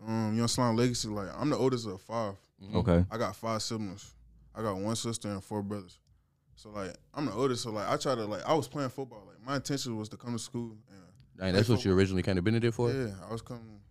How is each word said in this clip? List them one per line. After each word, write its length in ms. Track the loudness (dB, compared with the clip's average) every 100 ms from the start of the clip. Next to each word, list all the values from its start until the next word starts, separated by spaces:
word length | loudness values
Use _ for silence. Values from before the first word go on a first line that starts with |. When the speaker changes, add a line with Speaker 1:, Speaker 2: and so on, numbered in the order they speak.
| -4
Speaker 1:
Um, 280 | 0 0 2
Young 120 | 2
Slime 280 | 2 2 4
Legacy, 320 | 2 2 -4
like, 200 | -4 -6 -2
I'm 140 | 0
the 60 | 2
oldest 300 | 2 2 -4
of 140 | -10
five. 360 | -6 -4 -4 -6 _ -18
Speaker 2:
Mm-hmm. 140 | -4 0
Speaker 3:
Okay. 260 | 6 6 6
Speaker 1:
I 80 | 0
got 160 | -4
five 260 | -4 -4 -2
siblings. 520 | -2 -4 -6 -8 -16 -20 -20 -20 -16
I 80 | -6
got 140 | -4 -2
one 180 | -2 -2
sister 320 | -4 -6 -6
and 140 | -6
four 200 | -6 -6
brothers. 360 | -4 -6 -10 -20 _ _ _ _ _ -20
So, 120 | -12
like, 240 | -8 -8 -10 _
I'm 100 | -6 -4
the 60 |
oldest, 300 | 0 0 0
so, 80 | -2
like, 180 | -2 0
I 80 | 0
try 180 | 0
to, 100 | 0 -2
like, 180 | -2 2
I 60 |
was 140 | 2 0
playing 220 | -4 -4
football. 340 | -4 -10 -12 -20
Like, 160 | -14
my 120 | -4 -4
intention 400 | -2 -4 -2 -6
was 120 | -6
to 60 | -10
come 160 | -8
to 40 | -6
school 380 | -6 -8 -8 -10 -20
and 80 | -20 -20 -20 -18 -4
Speaker 2:
Dang, 20 |
Speaker 1:
play 140 | 2
Speaker 2:
that's 160 | 6 6
what 80 | 6
you 60 |
Speaker 1:
football. 140 | 6 6
Speaker 2:
originally 240 | 6 4
came 140 | 2 2
to 60 |
Benedict 320 | 2 2 2
for? 180 | 2 0
Speaker 1:
Yeah, 220 | 0 -4 -6 -10
I 60 |
was 80 | -10
coming, 380 | -10 -16 -16 -20 -20